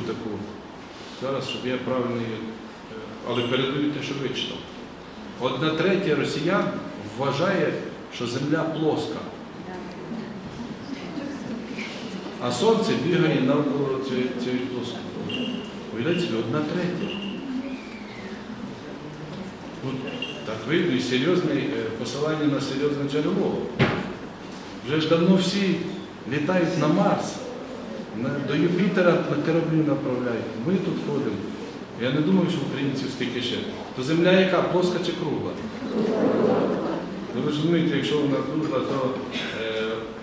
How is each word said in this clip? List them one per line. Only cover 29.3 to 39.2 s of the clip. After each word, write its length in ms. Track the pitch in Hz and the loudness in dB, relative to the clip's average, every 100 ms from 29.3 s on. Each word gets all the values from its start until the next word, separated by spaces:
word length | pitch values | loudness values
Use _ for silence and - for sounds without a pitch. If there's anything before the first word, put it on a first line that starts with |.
| 143 165 | 0 2
кораблі 320 | 165 160 160 147 | 2 4 4 4
направляють. 580 | 131 - 123 123 110 - 110 135 | 2 0 0 0 -2 -2 -4 0
Ми 60 | |
тут 200 | 185 - - - | 2 2 -2 0
ходимо. 280 | - 110 98 107 - - - - - | 0 0 -2 -6 -8 -10 -10 -10 -4
Я 100 | 123 | 0
не 100 | 151 | 2
думаю, 260 | 156 185 160 | 4 6 4
що 100 | - - | 2 -2
українців 360 | 131 135 - - | -2 0 0 -2
стільки 300 | - 123 127 | -2 -2 -2
ще. 140 | - 101 104 - - - | -2 -2 -4 -8 -8 -4
То 80 | |
земля 280 | 131 165 180 | 2 4 8
яка? 300 | 190 185 170 | 8 6 4
Плоска 380 | - 175 180 165 - | 4 2 2 2 0
чи 60 | |
кругла? 400 | - 156 113 - - - - - - - - - - - - - - - - - - - - | -2 -2 -2 -4 -6 -8 -6 -4 0 2 2 4 4 4 4 2 0 -2 -4 -6 -8 -6 -2
Ну, 60 | 147 | 0
ви 60 | |
ж 60 | 147 | 2
розумієте, 380 | 160 170 151 139 | 4 4 4 2
якщо 200 | 135 147 | 2 2
вона 180 | 143 131 127 | 4 2 0
кругла, 260 | 156 151 127 | 0 0 0
то, 300 | 127 135 127 127 | 0 0 0 -2